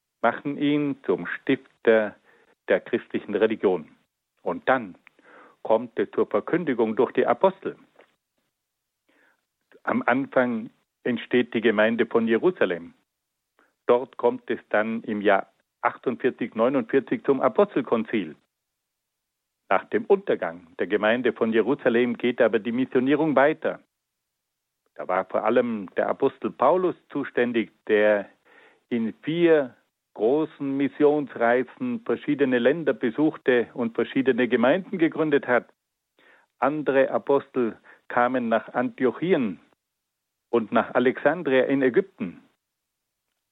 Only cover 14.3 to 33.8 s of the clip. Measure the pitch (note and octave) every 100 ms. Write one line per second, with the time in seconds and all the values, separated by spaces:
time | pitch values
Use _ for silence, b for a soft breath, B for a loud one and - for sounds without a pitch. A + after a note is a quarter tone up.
14.3 | B2+ - A2+ - G#2+ A2 A2+ A#2+ G#2 G2+
15.3 | G2 - _ _ _ A#2+ - C3+ A2+ B2+
16.3 | - A#2 A2 A#2+ C#3 A#2 C#3 - B2 -
17.3 | C3 C3 G#3 G3+ D3+ A#2+ A#2 G#2+ A2 D#2+
18.3 | - _ _ _ _ _ _ _ _ _
19.3 | _ _ _ - F#2+ - G#2 - G3+ -
20.3 | A2+ E2+ F2 - - F#2 G2+ G#2+ A#2+ A#2+
21.3 | - A2+ A2+ G#2 D3 C3 A#2 B2 A2+ A#2+
22.3 | A#2+ A2+ A2 A2 A#2 B2+ C3 C3 C#3+ D#3+
23.3 | C3 D3 D#3 G#2 F2 _ _ _ _ _
24.3 | _ _ _ _ _ _ - - F#2 F#2+
25.3 | A2+ G#2+ B2 A#2+ A2 F#2 - G#2 G#2 C3+
26.3 | - G#2 - B2 F#3 F3+ - _ D3 C3
27.3 | - A#2+ A#2 G2+ _ - G#2 G#2+ G#2 F#2+
28.3 | _ b b b b _ A#2+ A2+ - -
29.3 | E3+ E3+ D#3 C3 - _ _ _ - A2
30.3 | D3 D3+ - C#3 C#3 C3+ - D3 D3+ C3+
31.3 | A2+ A#2 B2 A#2+ - B2 A#2 - A2+ -
32.3 | C#3 C3+ B2 A#2+ E3 C#3+ C3 B2 C#3+ D3+
33.3 | D3 - B2 G#2+ -